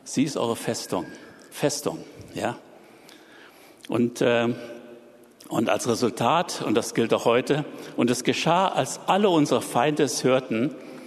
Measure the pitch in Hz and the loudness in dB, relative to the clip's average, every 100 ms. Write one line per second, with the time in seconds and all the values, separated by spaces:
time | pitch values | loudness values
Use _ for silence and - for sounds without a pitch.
0 | - - 147 139 117 113 - 113 - 98 | -6 -2 -2 0 -2 -2 -4 -6 -4 -4
1 | 78 - - - - - 151 - - 160 | -6 -12 -20 -20 -20 -4 -2 -2 -6 -6
2 | - - - - 107 123 - - - - | -12 -18 -14 -6 -6 -6 -14 -20 -20 -20
3 | - - - - - - - - - - | -20 -20 -20 -20 -20 -20 -20 -20 -6 0
4 | 120 - 123 120 117 120 - - - - | 0 2 2 4 2 -2 -8 -14 -16 -20
5 | - - - _ - - 113 104 - 110 | -20 -20 -20 _ -8 -4 0 0 0 2
6 | 120 - 120 156 180 - 127 - 110 - | 0 2 2 2 0 -4 0 0 0 0
7 | 113 107 120 117 127 143 147 - - - | 2 2 4 2 2 0 0 -10 -14 0
8 | 123 123 - 123 - 170 190 - 135 - | 2 2 0 0 2 2 2 0 -2 -4
9 | - 185 208 165 147 127 - 127 131 151 | 0 2 4 4 4 2 0 0 2 2
10 | 143 - 127 127 127 110 131 - - - | 0 2 2 2 2 -2 -2 -4 -16 -18